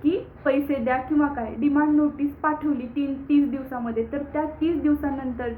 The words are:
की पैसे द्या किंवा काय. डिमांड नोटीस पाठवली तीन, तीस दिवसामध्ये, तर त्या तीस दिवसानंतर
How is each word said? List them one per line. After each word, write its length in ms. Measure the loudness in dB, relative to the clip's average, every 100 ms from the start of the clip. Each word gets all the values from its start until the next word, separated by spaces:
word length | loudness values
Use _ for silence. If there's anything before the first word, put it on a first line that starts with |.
की 220 | 2 0 -4 -4 0
पैसे 300 | 2 2 -2
द्या 220 | 0 0
किंवा 300 | 2 2 2
काय. 280 | 0 -6 -2
डिमांड 360 | 2 4 4 4
नोटीस 400 | 4 0 -4 -2
पाठवली 520 | -2 0 0 -2 -2 -4
तीन, 260 | -4 -4 2
तीस 200 | 4 4
दिवसामध्ये, 580 | 0 -6 -6 -4 -2 -2
तर 60 | -4
त्या 260 | -4 -2 -4 0
तीस 200 | 0 2
दिवसानंतर 680 | 2 2 0 -2 -6 -4 -6